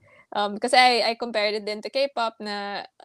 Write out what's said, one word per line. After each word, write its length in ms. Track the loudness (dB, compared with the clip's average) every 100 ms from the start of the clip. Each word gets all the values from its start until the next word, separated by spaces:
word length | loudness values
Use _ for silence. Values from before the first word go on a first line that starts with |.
| _ -20 -10 -4
um, 160 | -4 -2
'cause 160 | 2 6
I, 240 | 6 6
I 160 | 2 -2
compared 400 | -4 -2 0 -2
it 80 | -4
din 160 | -8
to 80 | -6
K-pop 480 | -2 -2 -2 -4 -4
na, 480 | -8 -8 -6 -8 -10 _